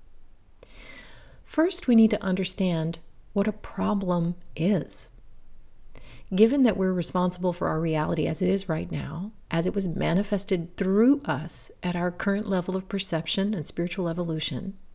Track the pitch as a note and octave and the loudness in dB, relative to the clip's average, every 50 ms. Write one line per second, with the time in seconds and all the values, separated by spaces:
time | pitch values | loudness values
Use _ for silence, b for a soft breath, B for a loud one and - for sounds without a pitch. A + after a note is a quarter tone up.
0 | - - - - - - - - - - - B B B B B B B B B | -20 -18 -18 -18 -18 -18 -20 -20 -20 -20 -20 B B B B B B B B B
1 | B B B B B B B B B - - D4+ E4 F#4 - - - - A#3+ A3+ | B B B B B B B B B -2 2 2 2 4 2 0 2 6 8 8
2 | A3 A3 A3 - - F#3+ F#3 F#3+ F#3 - - - F#3+ F#3 E3+ D#3+ D#3+ E3 E3 - | 8 6 4 2 0 0 0 0 0 -2 -2 0 0 2 2 0 0 -2 -4 -6
3 | - - - - - - - G3+ G3 G#3+ G#3 - - - - F#3+ F#3 G3 G#3 G3 | -12 -18 -20 -20 -14 -4 -2 0 0 0 -2 -4 -8 -10 -6 -2 -2 0 0 0
4 | F#3+ F3+ F3+ F3 E3+ E3+ F3 - - - - D3+ D#3+ F#3+ G#3+ D#3+ - - - - | 0 2 2 2 2 0 -2 -4 -8 -10 -4 0 2 4 4 2 0 -2 -8 -10
5 | - - - - - - - - - - - - - - - - - - B B | -12 -14 -16 -20 -18 -18 -16 -16 -16 -16 -16 -16 -16 -18 -18 -18 -16 -14 B B
6 | B B B B B - F#3+ F#3 G#3+ A3+ C4+ C#4+ B3+ A#3 F#3+ F3+ F#3+ F#3 F#3 F3+ | B B B B B 0 4 6 6 6 6 6 6 4 4 4 2 2 2 0
7 | E3 - - F3+ F3+ F3+ - - F3+ F3+ E3+ - E3+ E3+ D#3+ D#3+ E3 D#3+ D#3 D3+ | 0 0 0 2 2 2 0 0 0 -2 0 0 0 0 0 2 2 2 2 2
8 | D#3 E3+ E3+ D#3 D#3+ D#3+ D#3+ - F#3 F3+ F#3+ G3 - - D#3+ D#3+ F3 F3 E3 D3 | 2 0 0 0 0 0 0 0 2 2 2 2 0 -2 -2 -2 -2 -4 -4 -4
9 | C3 C3+ D#3 D#3+ F#3+ G#3+ - - - - E3 E3 E3 F3+ F3 G3 F#3+ F3+ D#3 - | -4 -4 -6 -6 -6 -8 -10 -14 -8 -2 -2 0 0 0 0 0 -2 -2 0 0
10 | - D#3 E3+ F#3 G3+ - G#3 F#3+ - - G3 F3 E3 - - - G3 F#3 F#3+ G#3 | 2 2 2 2 2 2 0 -2 0 0 0 0 -2 -4 -4 -2 0 2 4 6
11 | A#3 B3+ C#4+ C#4 - - D3 - D#3 - - - - - - - - F3+ F3 F3 | 6 6 4 4 2 -2 -2 -2 -4 -4 -4 -4 -6 -6 -8 -6 -4 -2 0 0
12 | F3 F3+ F3 - - G3+ G3 G3+ G#3+ G3 G3 F#3 F3 - F3+ F#3+ F#3+ - - G3 | 0 -2 -2 -2 0 0 0 0 0 0 0 0 0 0 -2 -4 -4 -4 -4 -4
13 | - - F3 D#3+ E3 - - G3+ F#3+ G3+ A3 F3 D3 - - - E3+ F3+ - - | -2 0 -2 -2 -2 -2 0 0 0 0 0 -2 -4 -4 -4 -2 -2 -2 -2 -2
14 | F3+ E3+ D#3+ F3 F3 E3 D#3+ D#3 - - D#3+ - - F#3+ G3+ - - - | -2 -2 -2 -2 -2 -2 -2 -2 -2 -2 -4 -4 -6 -6 -8 -10 -14 -18